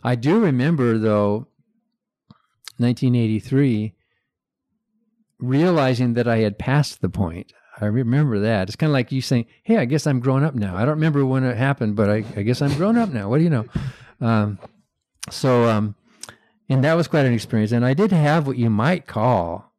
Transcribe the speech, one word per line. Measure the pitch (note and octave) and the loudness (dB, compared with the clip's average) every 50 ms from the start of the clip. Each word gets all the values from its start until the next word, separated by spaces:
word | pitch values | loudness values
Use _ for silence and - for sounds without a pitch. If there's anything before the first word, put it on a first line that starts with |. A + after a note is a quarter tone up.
| _ | _
I | B2+ B2 | -2 -4
do | A#2+ A2+ C#3+ F3 A3+ | -2 0 0 2 2
remember, | A3+ F3+ C3+ B2 B2 D3+ F3 D3 B2+ A#2+ A2+ A2+ | 2 2 2 2 0 0 0 2 2 2 2 2
though, | G#2+ A2 G#2 G#2 G#2 G2+ G#2 A2 B2+ _ _ _ _ _ _ _ _ _ _ _ _ _ _ _ _ _ - _ _ _ _ _ _ - _ _ | 2 2 2 2 2 0 0 -2 -6 _ _ _ _ _ _ _ _ _ _ _ _ _ _ _ _ _ -20 _ _ _ _ _ _ -20 _ _
nineteen | A#2+ A#2+ B2 - - B2+ B2 | 0 0 0 0 0 0 2
eighty-three, | B2 A#2 A2 A2 G#2+ - - C3 C3+ C#3+ C3+ A#2 G#2+ G#2+ A2 - _ _ _ _ _ _ _ _ _ _ _ _ _ _ _ _ _ _ _ _ _ _ _ _ _ _ _ _ _ | 2 0 0 -2 -4 -4 -2 0 2 2 2 0 -2 -4 -6 -10 _ _ _ _ _ _ _ _ _ _ _ _ _ _ _ _ _ _ _ _ _ _ _ _ _ _ _ _ _
realizing | - B2 C3 C#3 E3 F#3 F3 D#3+ C#3 C3 C3 A#2 B2+ A#2+ A#2 | -6 -2 0 2 2 2 2 2 2 0 0 0 0 0 0
that | A#2+ A#2 A#2+ | 0 0 0
I | A#2 A2+ | 2 2
had | A2 G#2 G2+ - | 0 0 -2 -4
passed | - - C3 D3 C#3+ - - - | -4 0 0 0 0 -2 -4 -6
the | - F#2 | -6 -6
point. | - - G#2 E2 E2 F2 - _ _ _ _ _ - - | -2 -2 -4 -4 -4 -10 -14 _ _ _ _ _ -12 -6
I | G#2 | -4
remember | G#2 G#2 B2 C3 A2+ A#2+ C#3+ D3+ C#3+ A2+ G2+ | -2 -2 -2 0 0 0 0 2 0 0 0
that. | G2+ A2 A2+ G2+ F#2 F#2 | 0 0 0 -2 -2 -4
It's | - | -4
kinda | - D#3 D#3 D3 | -4 -2 0 0
like | C3+ A#2+ - | 0 -2 -2
you | C#3 C3 | -4 -6
saying, | A#2+ - C3+ A#2+ A2+ _ _ _ _ | -2 0 -2 -2 -2 _ _ _ _
"Hey, | - A3+ A3+ | 0 0 0
I | C#3+ | 2
guess | A#2 C#3 D3 - | 0 -2 -2 0
I'm | D#3 C#3 B2+ | 0 -2 0
grown | A#2 C3+ C3 C3+ C#3+ | 0 0 0 2 0
up | D#3+ C#3 | 0 -2
now." | B2 G#2 F#2+ F2+ F#2 | -2 -4 -4 -2 -2
I | |
don't | A2 C3+ D3+ | -2 0 0
remember | D#3 D#3 D#3+ D3 C#3+ C#3 | 0 0 0 2 0 0
when | C3 C3 C3 C3 | 0 0 0 0
it | B2+ A#2 G#2 | -2 -2 0
happened, | B2+ C#3 C#3 - B2 G#2+ G#2 | 0 -2 0 -2 -2 -2 0
but | G#2 G#2+ G2 | 0 2 2
I, | G#2 A2 G#2+ A2+ - | 2 0 -2 -6 -6
I | G#2 G2+ | -4 -2
guess | A2 B2 - | -2 -2 0
I'm | C#3+ C#3+ C#3+ | 0 -2 -2
grown | C#3 F3 G#3 A3+ A#3+ | 0 0 0 2 2
up | A#3 G#3 | 0 -2
now. | C#3+ A2+ G2 G2+ | -4 -6 -4 -2
What | A#2+ D3+ | 0 2
do | D#3+ | 2
you | F3 | 2
know? | D#3 A#2+ G#2+ - - - - C3 - - - - _ _ | 0 -2 -4 -4 -8 -8 -8 -8 -12 -14 -20 -20 _ _
Um, | - A2+ A2+ A2 G#2 G#2 G#2 F#2+ - - _ _ _ _ _ _ _ _ _ _ - - | -2 0 2 2 0 -2 -4 -8 -14 -20 _ _ _ _ _ _ _ _ _ _ -18 -14
so, | - - - C3+ B2+ A#2+ A#2 A#2 | -10 -2 0 2 4 4 4 4
um, | A2 G#2+ G#2+ G#2+ G2+ _ _ _ _ _ - - - _ _ _ _ _ _ _ | 2 2 0 -2 -6 _ _ _ _ _ -20 -20 -20 _ _ _ _ _ _ _
and | C3+ C3+ C3 | 0 2 2
that | D3+ E3 | 4 2
was | E3+ E3 - | 2 0 0
quite | - D#3 C#3 | 2 2 2
an | C3 A#2+ | 2 2
experience. | A2+ - - - A2+ G#2+ G#2 | 0 -2 -2 0 0 0 2
And | A#2+ A#2 A#2+ | 2 2 2
I | B2+ C3+ | 2 2
did | D3 G#3 A3 | 2 2 2
have | G3 E3 D3 D3 D3+ E3+ D3+ C3+ | 4 2 4 4 2 2 0 -2
what | A#2+ B2 | -2 0
you | A#2+ A#2 | 0 0
might | G#2+ G2+ A2+ D3 F#3 F3+ - - | 2 2 0 0 -2 -2 -6 -8
call | - A2 G#2+ B2+ B2 G2 E2+ E2+ E2+ F#2 - _ _ | -4 -2 0 2 2 2 0 -2 -6 -10 -12 _ _